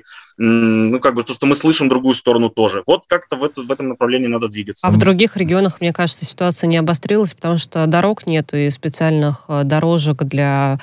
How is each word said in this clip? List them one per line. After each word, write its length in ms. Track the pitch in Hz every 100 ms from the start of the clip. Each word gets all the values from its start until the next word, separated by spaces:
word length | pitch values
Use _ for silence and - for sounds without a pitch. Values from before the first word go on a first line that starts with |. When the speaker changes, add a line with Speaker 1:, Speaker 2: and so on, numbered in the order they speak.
| - - - -
Speaker 1:
м, 500 | 113 117 113 110 110
ну, 80 | 123
как 140 | 139 120
бы 80 |
то, 100 | 117
что 120 | 120 139
мы 100 | 143
слышим 340 | 160 156 135
другую 240 | 127 131 120
сторону 340 | 123 117 117
тоже. 340 | - 107 98 92
Вот 160 | 185 -
как-то 280 | 175 - 135
в 80 |
это, 180 | 143 143
в 100 | 123
этом 180 | 135 131
направлении 380 | 123 120 127 123
надо 200 | 117 113
двигаться. 400 | 104 104 - 180
Speaker 2:
А 40 |
в 60 | 107
других 380 | 190 185 226 185
регионах, 440 | 165 185 196 -
мне 100 | 170
кажется, 320 | 165 170 - -
ситуация 420 | - 180 170 170
не 100 | 165
обострилась, 560 | 160 160 - 208 190
потому 240 | - 165 170
что 280 | - 165 160
дорог 400 | 170 190 214 -
нет 260 | 160 -
и 160 | 147 143
специальных, 760 | 135 156 - 160 156 147 135 -
э, 140 | 147
дорожек 600 | 139 151 165 170 151 139
для 560 | 139 139 143 139 139 135